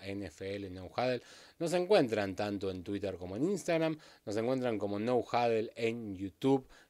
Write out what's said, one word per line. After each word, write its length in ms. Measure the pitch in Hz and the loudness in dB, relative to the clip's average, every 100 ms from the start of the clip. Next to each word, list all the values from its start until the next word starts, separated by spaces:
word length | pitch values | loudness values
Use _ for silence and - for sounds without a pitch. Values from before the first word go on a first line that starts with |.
N 200 | 98 98 | -8 -8
F 320 | 98 - 95 101 | -8 -10 -8 -8
L 140 | 98 | -8
No 160 | 92 90 | -10 -8
Huddle. 380 | - 127 123 - - - - | -2 0 -2 -6 -20 -20 -8
Nos 160 | 165 | -2
encuentran 640 | 175 180 208 131 107 101 92 | -2 6 6 6 2 0 -2
tanto 340 | 104 101 98 | -4 -2 -4
en 140 | 92 | -4
Twitter 320 | 87 101 98 90 | -4 -4 -2 -4
como 180 | 90 98 | -6 -2
en 60 | 160 | 0
Instagram, 480 | 196 - 165 160 156 - - | 0 0 0 0 -2 -10 -14
nos 140 | - 104 | -4 -2
encuentran 400 | 117 131 123 107 | 0 0 0 0
como 220 | 101 101 | -2 -2
No 180 | 110 123 | 0 0
Huddle 540 | - 120 120 113 117 - | 2 2 4 2 0 -2
en 400 | 117 117 110 92 | -2 -2 -6 -6
YouTube 520 | 98 - 135 135 131 - - | -8 0 2 2 2 -16 -18